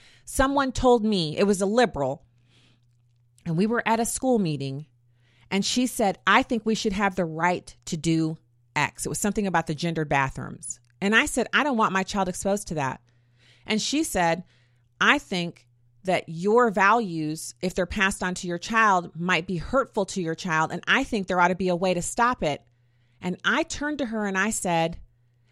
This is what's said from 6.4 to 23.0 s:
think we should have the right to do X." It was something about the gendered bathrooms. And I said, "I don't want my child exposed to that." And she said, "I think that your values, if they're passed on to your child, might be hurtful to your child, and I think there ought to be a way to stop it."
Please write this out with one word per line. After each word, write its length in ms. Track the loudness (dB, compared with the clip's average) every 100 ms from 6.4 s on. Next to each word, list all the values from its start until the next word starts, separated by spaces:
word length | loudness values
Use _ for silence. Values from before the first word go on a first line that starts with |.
think 240 | 4 -2 0
we 80 |
should 180 | 0 -2
have 220 | 0 -2
the 100 | 0
right 500 | -4 0 0 -2 -6 -18 -10
to 100 | -4
do 400 | 0 2 0 -4 _ _ _ -2
X." 300 | -2 -4 -8
It 20 |
was 100 | -2
something 280 | -2 0 0
about 200 | 0 0
the 80 |
gendered 340 | -4 -4 -4 0
bathrooms. 720 | 0 0 -4 -12 -14 -16 -18 _ _
And 140 | 2
I 120 | 2 2
said, 200 | -2 0
"I 120 | 0
don't 120 | 0 2
want 160 | 2
my 100 | 0
child 260 | -2 -2 -2
exposed 400 | -2 -2 -2 -4
to 60 |
that." 260 | -4 -4 -6 _ _ _ _ _ _ -4
And 140 | -4
she 240 | -2 -2
said, 400 | -2 0 2 0 -6 _ _ _ _ _
"I 180 | 2 2
think 480 | 0 -4 -4 -8 _ _ _ _
that 240 | 0 0 -2
your 420 | -4 2 4 4
values, 840 | 6 6 6 2 -4 -4 -6 -10 -6
if 120 | -4
they're 120 | -2 -4
passed 360 | 0 0 0
on 120 | -4
to 120 | -4 -6
your 120 | -8
child, 540 | -2 4 4 4 0 -6
might 280 | 0 0 0
be 100 | -6
hurtful 480 | -2 -2 0 -2 -4
to 160 | -4
your 120 | -4
child, 360 | -6 -2 0 0
and 120 | -2 0
I 160 | 0
think 220 | 0 -4 -2
there 140 | 2
ought 80 | 2
to 60 |
be 140 | 2 -2
a 80 | 0
way 180 | 0
to 80 | -2
stop 400 | -4 0 0 0
it." 200 | -4 -4 -10 _ _ _